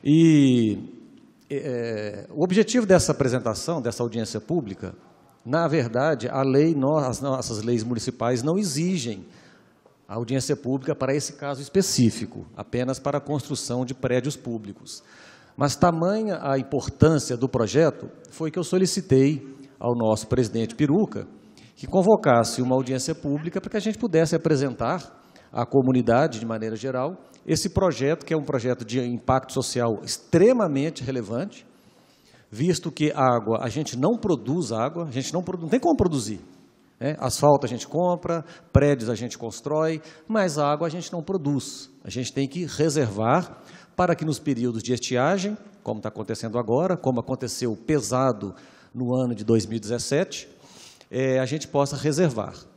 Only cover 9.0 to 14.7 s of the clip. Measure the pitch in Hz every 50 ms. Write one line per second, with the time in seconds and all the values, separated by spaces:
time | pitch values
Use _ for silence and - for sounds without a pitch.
9 | 120 120 107 95 87 - - - - - _ _ _ _ _ _ _ _ _ _
10 | _ - 101 113 117 113 131 135 127 - 147 - - 120 131 139 131 147 151 -
11 | 131 131 135 147 135 - - - 147 139 143 131 143 - - 190 190 - - -
12 | 127 113 - - 110 - - - - - - - 107 - - 120 127 127 135 -
13 | - 139 143 143 139 - 151 143 131 - 147 123 - - 120 123 127 120 131 -
14 | - 127 120 127 117 151 143 - - 127 117 110 107 101